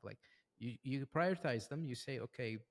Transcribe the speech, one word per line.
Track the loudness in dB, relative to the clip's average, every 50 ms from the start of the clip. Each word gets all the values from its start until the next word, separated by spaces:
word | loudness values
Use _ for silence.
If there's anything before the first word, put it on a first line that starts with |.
| -10
like, | -10 -12 -12 -16 -20 -20 _ _ _ _ _
you, | -6 -6 -6 -4 -2
you | -2 0 0 -2
prioritize | 2 4 4 4 6 4 2 2 2 2 2 0 -2
them, | -2 -2 -2
you | -2 -2
say, | -4 -4 -4 -4 -4
"Okay, | -4 -4 -4 -4 -2 -2 -2 -4 -6 -10